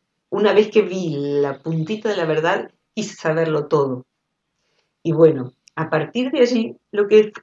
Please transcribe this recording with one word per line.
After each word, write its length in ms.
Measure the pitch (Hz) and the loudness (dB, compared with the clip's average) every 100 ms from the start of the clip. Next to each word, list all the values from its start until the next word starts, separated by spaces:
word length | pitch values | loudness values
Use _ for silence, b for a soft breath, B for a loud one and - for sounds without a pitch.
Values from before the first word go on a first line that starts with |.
| _ _ - | _ _ -8
Una 240 | 196 208 | -2 2
vez 160 | 202 214 | 2 2
que 120 | 220 | 2
vi 340 | 185 185 170 143 | 0 -2 -6 -4
la 420 | 143 143 139 135 | -4 -2 -2 -4
puntita 500 | - 165 160 214 220 | -6 -6 -4 -6 -4
de 80 | 196 | -4
la 80 | 165 | -2
verdad, 460 | 156 165 202 - _ _ | 0 0 -2 -6 _ _
quise 220 | - - - | -10 -10 -6
saberlo 520 | 165 160 160 151 147 | -4 0 0 -2 0
todo. 380 | 156 135 127 - _ _ _ _ _ _ _ _ _ | 0 0 -4 -12 _ _ _ _ _ _ _ _ _
Y 80 | 170 | -2
bueno, 420 | 151 165 135 123 _ _ - | 6 6 4 -6 _ _ -8
a 140 | 156 | -2
partir 420 | 151 151 240 254 | -2 -2 -4 -2
de 100 | 320 | 2
allí, 360 | 247 247 220 - _ | 2 2 -4 -8 _
lo 160 | 202 202 | -2 4
que 240 | 214 214 - | 4 4 -2